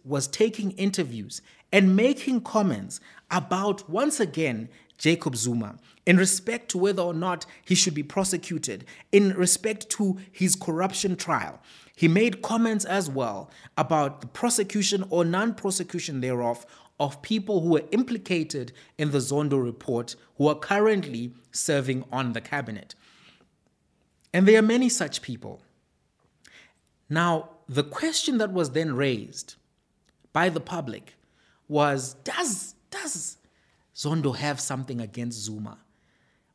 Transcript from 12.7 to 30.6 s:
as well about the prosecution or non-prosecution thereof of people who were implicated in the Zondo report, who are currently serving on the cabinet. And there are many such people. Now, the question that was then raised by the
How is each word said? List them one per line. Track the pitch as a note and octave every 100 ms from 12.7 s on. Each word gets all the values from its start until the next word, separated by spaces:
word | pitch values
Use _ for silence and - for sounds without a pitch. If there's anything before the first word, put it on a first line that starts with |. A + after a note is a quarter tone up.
| G#3+
as | - G3 D#3+
well | C3+ A#2+ G2 - - - -
about | C#3+ D#3 C#3+ C#3+
the | -
prosecution | - A#3+ A#3+ G3 G#3 G3 G3+ F#3+
or | E3+
non-prosecution | E3 F#3 A3+ - G3 F#3 F3+ F3 E3+ C3+
thereof | B2+ B2 A#2+ A#2+ - - - -
of | C#3+ -
people | - A3 G3 G3
who | E3+
were | D3+ -
implicated | G#3+ B3 A3+ - F3 D#3 C#3+ B2 - - -
in | D3+
the | C#3
Zondo | B2 C#3+ D3+ C#3
report, | B2 A#2 - A#2+ B2 - _ -
who | D3
are |
currently | D3+ - G3+ A3 G3+ C#3+ A#2 B2 - _
serving | - - C#3+ C3 C3 -
on | B2+ B2+
the | A2+
cabinet. | - C#3+ A#2+ G#2 - - _ _ - _ _ _ _ _ _ _ _ _ _
And | F3 F#3+
there | A3
are |
many | A3 A#3+ B3+
such | - D3+ -
people. | - A2+ G2+ - _ _ _ _ _ _ _ _ - - - _ _ _ _
Now, | D#3 F3 D#3 - - -
the | C3
question | C#3+ - D#4+ D#4 - A#3+
that | G#3
was | F#3 D3+
then | C#3 D#3+
raised | B2+ C#3 A2+ - - - - _ _ _ _ _ _ _
by | D#3 F3+
the | D#3+